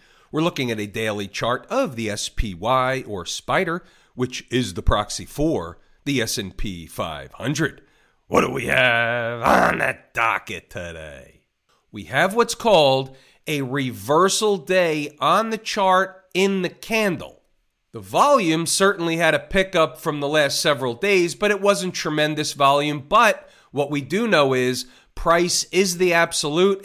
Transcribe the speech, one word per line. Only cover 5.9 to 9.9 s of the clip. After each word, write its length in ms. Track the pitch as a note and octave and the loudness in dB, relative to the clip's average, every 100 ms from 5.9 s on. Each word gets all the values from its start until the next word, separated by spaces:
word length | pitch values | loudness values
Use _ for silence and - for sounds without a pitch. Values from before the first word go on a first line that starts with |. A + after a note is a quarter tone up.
| _ - | _ -4
the 160 | C3+ | -2
S 160 | A2 - | -2 -4
and 180 | F#2+ - | -8 -6
P 320 | A2 F2 D#2+ | -6 -6 -12
five 460 | - F#2 D2 C2+ | -8 -8 -8 -14
hundred. 480 | - A2+ D3+ D#3+ - _ _ _ _ - | -10 -6 -2 -4 -6 _ _ _ _ -8
What 200 | E3 D3 | -4 -2
do 60 | |
we 140 | C3 A#2 | -4 -2
have 720 | C3 B2+ A#2 A#2 A#2+ A#2 A#2+ | 2 4 4 2 -2 -4 -4
on 380 | A#2 - E3+ E3+ | 0 2 2 0
the 180 | C3 | -4